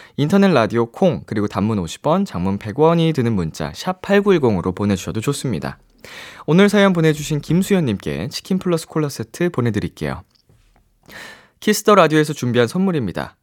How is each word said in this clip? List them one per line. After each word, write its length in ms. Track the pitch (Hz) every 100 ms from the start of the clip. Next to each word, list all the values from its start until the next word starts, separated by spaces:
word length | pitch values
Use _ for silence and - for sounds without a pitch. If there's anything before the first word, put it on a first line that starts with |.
| - -
인터넷 320 | 147 196 196
라디오 380 | 143 107 117 117
콩, 360 | - 143 98 -
그리고 200 | 107 101
단문 320 | 101 107 107
오십 280 | 82 - 143
원, 180 | 185
장문 340 | 202 87 92 98
백 200 | 110 98
원이 340 | 160 170 160
드는 220 | 151 117
문자 360 | 101 80 - 73
샵 260 | - - 185
팔구일공으로 720 | - 202 202 175 123 92 92
보내주셔도 480 | 92 104 95 - 110
좋습니다. 580 | 139 139 135 85 67 - _ _ - - - - -
오늘 220 | 170 202
사연 260 | 208 196
보내주신 460 | 175 160 151 143 147
김수연님께 880 | - 170 196 190 139 98 78 71 117
치킨 300 | - - 190
플러스 280 | 180 165 -
콜라 220 | 160 147
세트 420 | - 110 - 175
보내드릴게요. 760 | 131 120 104 - - 73 67 - _ _ _ _ _ _ _ - - - - _ _
키스터 340 | - 208 214
라디오에서 380 | 202 156 156 147
준비한 340 | 147 123 120 117
선물입니다. 720 | 180 190 160 101 76 64 -